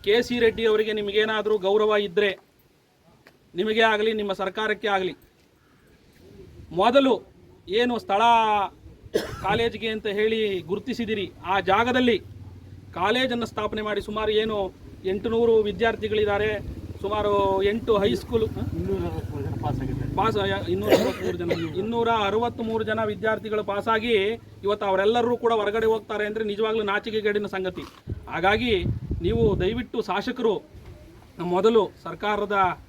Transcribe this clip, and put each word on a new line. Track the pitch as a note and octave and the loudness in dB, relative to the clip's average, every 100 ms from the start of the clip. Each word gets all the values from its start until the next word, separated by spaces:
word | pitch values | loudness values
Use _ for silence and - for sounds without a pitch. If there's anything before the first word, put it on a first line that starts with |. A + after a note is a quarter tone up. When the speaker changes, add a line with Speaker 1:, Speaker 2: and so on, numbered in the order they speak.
Speaker 1:
ಕೆ | - A3+ | 4 2
ಸಿ | A#3+ A#3+ | 2 2
ರೆಡ್ಡಿ | A3+ G#3 A3+ | 2 4 2
ಅವರಿಗೆ | G#3+ A3 | 2 2
ನಿಮಗೇನಾದರೂ | G#3+ G#3 G3+ G#3+ G#3+ G#3 G#3+ | -2 0 0 0 0 0 0
ಗೌರವ | F#3 G#3 G#3+ G#3 | 2 4 4 2
ಇದ್ದರೆ, | G3+ F3 G#3 F3+ _ _ _ _ _ _ _ _ - _ _ E3+ | 2 0 0 -2 _ _ _ _ _ _ _ _ -20 _ _ -4
ನಿಮಗೆ | G#3+ A3 | 0 4
ಆಗಲಿ | A3+ G#3+ A3 | 4 4 2
ನಿಮ್ಮ | A3 G3+ | 0 -4
ಸರ್ಕಾರಕ್ಕೆ | F#3+ F#3+ F#3+ G#3+ G#3 G#3+ | -2 -4 -2 -4 -2 0
ಆಗಲಿ, | G3 F#3 - - _ _ _ _ _ _ _ _ _ - - - - - | 0 -2 -8 -20 _ _ _ _ _ _ _ _ _ -20 -20 -20 -20 -10
ಮೊದಲು | E3 G#3+ C4 C4+ G3+ - - - - - | 2 6 6 4 2 -2 -20 -20 -20 -4
ಏನು | G3+ B3 A#3 | 0 2 0
ಸ್ಥಳ | - G3 A#3 A3+ A3 G#3 F#3+ - - - - - - - | 0 4 6 6 4 2 0 -6 -20 -20 -4 -4 -4 -6
ಕಾಲೇಜಿಗೆ | F#3+ G#3+ A3+ G#3 A3 | -2 0 0 -2 -4
ಅಂತ | A3 G#3+ | -4 -4
ಹೇಳಿ | G3+ A3 A3+ G#3+ F#3+ | 0 0 2 0 -2
ಗುರುತಿಸಿದಿರಿ, | D#3 G3+ - A#3+ A3 G#3+ F3+ - E3+ | -4 -6 -4 -6 -2 -2 -4 -8 -2
ಆ | G3 | 0
ಜಾಗದಲ್ಲಿ | F3+ G3 A#3+ B3 B3 G3+ - - - - - - - | 2 2 4 2 2 2 -4 -18 -18 -18 -20 -20 -14
ಕಾಲೇಜನ್ನು | - F#3 B3 B3+ A#3+ A3+ | -4 -2 0 0 -2 -4
ಸ್ಥಾಪನೆ | - G#3+ G#3+ | -4 -6 -4
ಮಾಡಿ. | G#3+ G3+ | -4 -4
ಸುಮಾರು | G#3 G#3+ G#3+ | -4 -4 0
ಏನು | G#3+ A3 G#3+ F#3+ - - - F#3 | 0 0 -2 -4 -8 -20 -10 -6
ಎಂಟುನೂರು | G3 A3 A3+ A#3 A3 | -4 -2 2 4 4
ವಿದ್ಯಾರ್ಥಿಗಳಿದ್ದಾರೆ, | G#3 F#3 A3+ A3 G#3+ G#3+ G#3 G3+ G#3+ G#3 - - - - | 2 0 0 0 -2 0 0 0 0 -2 -8 -12 -12 -8
ಸುಮಾರು | G3 G#3+ G#3 G3+ G3 F#3+ | -4 -2 2 2 2 2
ಎಂಟು | G3 A3+ - G#3+ | 2 0 0 2
ಹೈಸ್ಕೂಲ್, | G3+ A#3+ - A#3 | 2 0 -2 -2
Speaker 2:
ಇನ್ನೂರ | A3 - - E3 F3+ F#3+ | 0 -4 -6 -4 -4 -2
ಅರವತ್ಮೂರು | F3 E3 - D3 | -4 -6 -8 -8
ಜನ | D3+ - | -6 -4
ಪಾಸ್ | D3+ C#3 | -4 -4
ಆಗಿದ್ದಾರೆ. | C3 - - G3 | -4 -4 -4 0
Speaker 1:
ಪಾಸ್ | G#3+ G#3+ | 0 0
ಆಯ-, | G3 G3 F#3 | 0 -2 -2
ಇನ್ನೂರ | F#3 G#3 | -2 4
ಅರವತ್ಮೂರು | G3 A#3 - F#3 F3 | 4 2 -2 -4 -4
ಜನ, | E3+ | -2
ಇನ್ನೂರ | E3+ E3 D3+ G#3 A#3 A#3 | -2 -2 -4 -2 0 2
ಅರವತ್ಮೂರು | A3+ G3+ G#3+ A#3 A#3 A3+ A3 | 2 2 0 -2 -4 -4 -2
ಜನ | G#3+ A3 | -2 -2
ವಿದ್ಯಾರ್ಥಿಗಳು | G#3+ G3+ A3 G#3+ G#3+ G#3+ | -2 -2 -2 -2 -2 -4
ಪಾಸಾಗಿ | G#3 G3+ G3 A3 A3+ A3 G3 A#3 - - | -2 -4 0 0 2 2 2 -2 -10 -8
ಇವತ್ತು | G3 G#3 G3+ | -4 -2 0
ಅವರೆಲ್ಲರೂ | F#3+ G3+ A#3+ A#3 A#3+ | 2 4 2 2 2
ಕೂಡ | A#3 | 2
ಹೊರಗಡೆ | A3+ G3+ G#3+ A3 | 2 0 2 2
ಹೋಗ್ತಾರೆ | A3 - G#3 G#3 | 0 -2 -4 -2
ಅಂದರೆ | G#3+ | -2
ನಿಜವಾಗ್ಲೂ | A3 G3+ A3 A3 | -4 -2 0 0
ನಾಚಿಕೆಗೇಡಿನ | G#3+ G3+ G#3+ G#3+ G#3 G#3 G3+ | 0 -2 -2 -2 0 -2 -2
ಸಂಗತಿ. | F#3+ F#3 F3+ C#3 - - - - | -4 -6 -6 -14 -16 -12 -12 -8
ಹಾಗಾಗಿ | D3 F#3 A3 B3 G3 - - - - | 0 2 2 2 0 0 -6 -6 -4
ನೀವು | E3+ A3+ - - | -2 2 2 2
ದಯವಿಟ್ಟು | F3+ A#3 A#3+ A#3+ | 0 -2 -4 -6
ಶಾಸಕರು | G3 F#3 A3+ B3 A3+ F3+ - - - - - - - - | -2 -4 -4 0 0 0 -6 -20 -20 -20 -20 -20 -20 -8
ಮೊದಲು | F3 F3+ G#3 A3+ F#3 - | -2 2 6 4 2 -4
ಸರ್ಕಾರದ | E3 E3 G#3 G#3 G3+ G3+ F#3 D#3+ | -14 -6 -2 -2 0 2 2 0